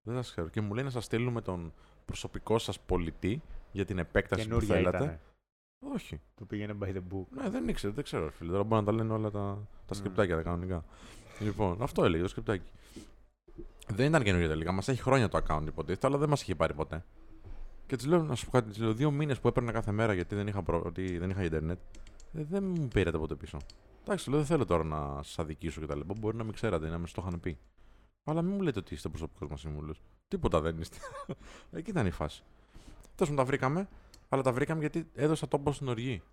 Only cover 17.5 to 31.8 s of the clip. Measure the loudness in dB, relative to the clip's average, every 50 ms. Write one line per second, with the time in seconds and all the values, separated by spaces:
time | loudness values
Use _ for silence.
17.5 | -10 -10 -10 -10 -12 -14 -6 -4 -4 -2 2 4 4 4 4 2 -2 -4 -4 4
18.5 | 4 4 4 4 -4 0 0 0 2 4 2 2 4 2 0 0 0 4 4 4
19.5 | 4 4 0 2 0 0 0 0 2 4 4 4 4 2 0 0 -2 -2 -2 -2
20.5 | -2 -2 0 0 0 0 0 -2 -4 -2 -2 -2 -2 0 0 0 0 0 0 0
21.5 | 2 0 0 0 -4 -4 -8 -14 -14 -14 -14 -16 -16 -18 -16 -10 -8 -8 -4 -2
22.5 | -2 -2 0 0 0 0 -2 2 4 4 4 4 2 0 -2 -2 -4 -6 -8 -8
23.5 | -8 -10 -10 -10 -16 -20 -20 -20 -20 -14 -4 -2 -2 -2 0 2 2 2 4 4
24.5 | 4 4 4 4 4 4 4 2 0 -2 -2 -2 -4 -6 -8 -8 -6 -4 -4 -4
25.5 | -4 -4 -4 -6 -4 -4 -4 -4 -4 -4 -4 -6 -6 -2 -2 -2 -2 -2 -4 -6
26.5 | -4 -2 0 0 0 0 0 -2 -2 -4 -4 -4 -6 -6 -4 -4 -4 -4 -4 -6
27.5 | -6 -6 -14 _ _ -20 -20 -20 -20 -20 -20 _ _ _ _ -2 0 2 2 0
28.5 | 0 2 0 2 0 0 -4 -4 -8 -6 -6 -6 -4 -4 -6 -6 -6 -8 -8 -8
29.5 | -6 -6 -6 -6 -6 -6 -6 -8 -10 -10 -14 -20 -20 _ _ _ -4 0 2 4
30.5 | 4 6 4 4 0 0 -6 -8 -10 -12 -12 -12 -12 -12 -8 -10 -10 -10 -10 -20
31.5 | -20 -20 -18 -10 -10 -8